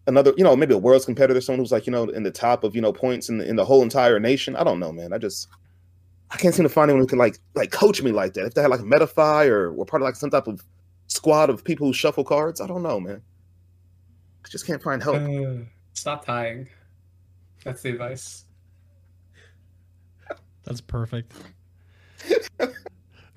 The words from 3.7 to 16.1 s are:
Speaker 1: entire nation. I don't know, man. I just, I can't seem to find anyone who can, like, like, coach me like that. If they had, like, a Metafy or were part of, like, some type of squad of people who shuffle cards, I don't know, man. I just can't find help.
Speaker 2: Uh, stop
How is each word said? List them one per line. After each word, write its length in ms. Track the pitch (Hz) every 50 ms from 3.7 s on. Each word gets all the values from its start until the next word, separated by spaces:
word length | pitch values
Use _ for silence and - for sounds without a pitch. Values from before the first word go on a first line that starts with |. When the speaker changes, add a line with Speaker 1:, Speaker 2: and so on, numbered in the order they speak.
| 135 135
Speaker 1:
entire 380 | 123 113 - 135 127 120 117 104
nation. 360 | 107 120 139 135 - - 131
I 80 | - 170
don't 160 | 160 95 87
know, 120 | 90 80
man. 220 | 80 82 85 87 92
I 40 | 113
just, 300 | 110 101 - - - _ _ _ _ _ _ _ _ _ _ _ _ _ _ _ _ _
I 60 | - -
can't 180 | - 175 165
seem 80 | 185 170
to 60 | 139
find 200 | - 156 151 147
anyone 140 | 143 131 131
who 40 | 127
can, 120 | 135 123
like, 180 | 123 110 - - _ _ -
like, 180 | - 107 -
coach 300 | - - 214 202 - -
me 100 | 139 127
like 220 | 107 104 95 95 -
that. 120 | 101 95
If 80 | 120 -
they 80 | 156
had, 100 | 143 143
like, 80 | 123 120
a 40 | 104
Metafy 640 | 104 135 151 160 147 - - 156 151 151 151 151 135
or 240 | 110 104 92 85 80
were 120 | - 98
part 160 | - - 143
of, 40 | 135
like, 100 | 131 123
some 140 | - - 139
type 180 | - 139 - 113
of 160 | 104 - - _ _ _ _ _ _ _ _ -
squad 420 | - - - 156 156 151 156 139
of 140 | 120 - -
people 240 | - 160 - 147 135
who 60 | 127
shuffle 300 | - - 151 143 - 135
cards, 360 | - 151 147 151 165 160 -
I 60 | 196 185
don't 160 | 175 180 175
know, 160 | 160 123 101
man. 220 | 90 92 101 110 - _ _ _ _ _ _ _ _ _ _ _ _ _ _ _ _ _ _ _ _ _ _ _ _
I 40 | -
just 160 | - - -
can't 160 | - 160 135
find 200 | - 156 135 123
help. 160 | 104 147 139 147
Speaker 2:
Uh, 460 | 147 143 143 139 139 131 127 120 117 117 _ _ _ _ -
stop 320 | - - 147